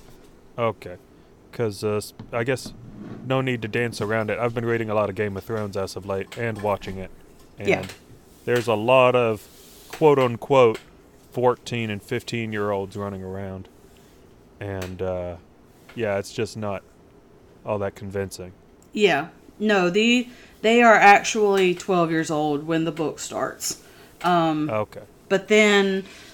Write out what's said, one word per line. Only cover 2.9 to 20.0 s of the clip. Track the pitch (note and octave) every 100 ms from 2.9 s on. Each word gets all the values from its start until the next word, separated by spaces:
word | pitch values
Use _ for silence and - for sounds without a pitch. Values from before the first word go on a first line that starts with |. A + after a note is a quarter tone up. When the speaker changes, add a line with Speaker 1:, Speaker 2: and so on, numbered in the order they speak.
| - - - B2+
Speaker 1:
no | C3
need | C3 B2
to | A2
dance | A#2 A#2+ -
around | G#2 A2+ G#2+
it. | F#2+
I've | A#2+ A#2
been | A#2
reading | A#2 A2
a | G#2+
lot | G2+
of | F#2+
Game | G#2 G2
of |
Thrones | - A2 G#2 G2
as | F#2+ -
of | G2
late | G2 G2 -
and | A#2 G#2
watching | G#2 G2 G#2 F#2+
it. | F2+ - - - - -
And | G2+
Speaker 2:
Yeah. | F#2+ F#2+ - - - - - -
Speaker 1:
there's | A#2+ A2+
a | G#2+
lot | A2+ C3 B2+ B2
of | A#2 G#2+ - - - - -
quote-unquote | - D#3 C#3 B2+ A#2 - C3+ A#2+ A2 - - - - -
fourteen | - B2 A#2 - A#2+ A2+
and | G2
fifteen-year-olds | - A#2+ - A#2+ A2+ G#2+ G#2 G2 G2 G2+
running | G2+ G2
around. | F#2 F#2+ G2 F#2+ F#2+ - - - - - - - - -
And, | G#2 F#2+ F#2 F#2
uh, | F#2 F2+ F2 F2 - _ - - - A#2+
yeah, | G#2+ G2+
it's | -
just | - G#2+ A2+
not | G#2 F#2+ - _ - - _ - - - A#2+
all | G#2+
that | G2 -
convincing. | G2+ G2+ F#2+ - F2+ - _ _ -
Speaker 2:
Yeah. | G#3+ G3+ C#3+ E3 - - -
No, | G#3+ G3+ F3+
the, | G3